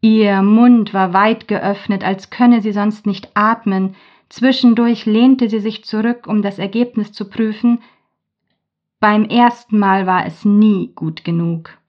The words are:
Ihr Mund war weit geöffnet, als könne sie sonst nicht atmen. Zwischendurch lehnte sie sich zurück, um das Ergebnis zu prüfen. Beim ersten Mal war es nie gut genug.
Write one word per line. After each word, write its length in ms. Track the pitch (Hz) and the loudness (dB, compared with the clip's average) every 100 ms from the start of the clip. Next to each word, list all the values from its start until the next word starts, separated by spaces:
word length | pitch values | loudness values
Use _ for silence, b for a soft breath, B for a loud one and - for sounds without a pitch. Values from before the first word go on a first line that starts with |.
Ihr 420 | 226 220 208 196 | 2 2 2 2
Mund 520 | 196 214 247 240 208 | 2 4 6 4 2
war 180 | 196 190 | -2 -2
weit 360 | 180 208 233 - | 2 0 -2 -4
geöffnet, 560 | 208 190 202 - 196 | -6 -4 -6 -6 -6
als 260 | 190 190 - | -4 -8 -10
könne 300 | - 247 240 | 0 2 4
sie 100 | 214 | 0
sonst 340 | 208 208 208 | -4 -4 -4
nicht 280 | - 196 - | -6 -8 -6
atmen. 640 | - 214 226 208 190 190 190 b b b | -2 -2 -2 -4 -4 -4 -8 b b b
Zwischendurch 760 | - 254 262 247 233 233 233 | -2 0 2 2 4 0 0
lehnte 440 | - 214 254 262 233 | 0 2 4 4 0
sie 100 | 220 | -2
sich 240 | 208 214 | -6 -10
zurück, 460 | - 214 220 240 - | -8 -4 -4 -4 -4
um 120 | 214 | -4
das 200 | 202 202 | -4 -6
Ergebnis 500 | 202 226 240 226 208 | -6 -4 -4 -4 -8
zu 180 | - 196 | -10 -14
prüfen. 520 | - 220 214 240 233 b b b _ _ _ _ _ _ _ _ _ | -6 -4 -2 -2 -2 b b b _ _ _ _ _ _ _ _ _
Beim 240 | 214 214 | 0 0
ersten 560 | 214 226 240 240 _ 214 | 0 2 0 0 _ -2
Mal 260 | 196 196 185 | 0 0 0
war 200 | 180 - | -2 -4
es 180 | 160 | -4
nie 480 | 208 202 214 196 175 | 0 2 2 2 -4
gut 300 | - 160 160 | -8 -10 -10
genug. 520 | - 170 170 165 160 - | -6 -4 -4 -6 -10 -20